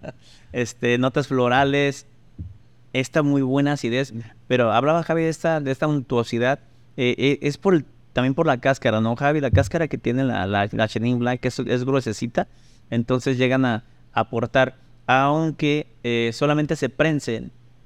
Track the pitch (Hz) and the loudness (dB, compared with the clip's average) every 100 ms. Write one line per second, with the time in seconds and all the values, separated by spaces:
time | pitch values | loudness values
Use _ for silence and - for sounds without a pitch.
0 | - - - - - 123 120 - 123 120 | -14 -16 -20 -20 -10 -4 -4 -2 0 2
1 | 131 151 135 131 123 123 139 139 143 135 | 2 0 0 0 2 4 2 2 0 -2
2 | - - - - - - - - - 127 | -12 -20 -20 -18 -16 -18 -20 -20 -8 -4
3 | 131 160 143 143 131 139 143 147 117 123 | -2 0 2 2 2 0 0 0 -2 -2
4 | 139 110 113 - - 127 117 110 139 165 | -4 -8 -14 -12 -2 2 4 2 2 2
5 | 160 165 160 156 165 160 139 135 156 147 | 0 0 0 -2 -2 0 -2 -2 0 0
6 | 123 120 113 117 123 143 - - - - | 0 -2 0 0 0 -2 -6 -20 -14 -2
7 | 123 - 135 143 143 143 196 175 127 - | 0 2 2 2 -2 -2 2 2 0 -14
8 | - - 131 135 160 123 135 135 123 107 | -8 -2 0 2 0 2 2 0 2 0
9 | 110 120 143 151 135 127 139 170 156 123 | 0 0 0 0 2 2 2 0 -2 -4
10 | - 123 135 104 92 101 101 110 110 110 | -2 0 0 -2 -2 0 -2 0 -2 0
11 | 117 120 120 123 127 - 120 123 123 139 | -2 0 -2 -2 -4 -4 -2 -2 0 0
12 | 117 104 117 - 190 - - - - 120 | -2 -4 -4 -2 -4 -6 -20 -20 -6 -4
13 | 117 127 139 127 127 131 131 110 - - | 0 0 0 0 2 2 0 -2 -6 -20
14 | - - 110 117 117 135 127 - - - | -8 -4 -2 -2 0 2 0 -2 -20 -8
15 | - 131 139 156 160 165 151 151 - - | 0 2 2 0 -2 -2 -2 -2 -4 -8
16 | 120 117 117 113 147 147 151 160 131 - | -4 0 -2 0 0 0 -2 -2 -4 0
17 | 156 147 - 113 127 - - - | 0 0 -4 -6 -8 -16 -20 -20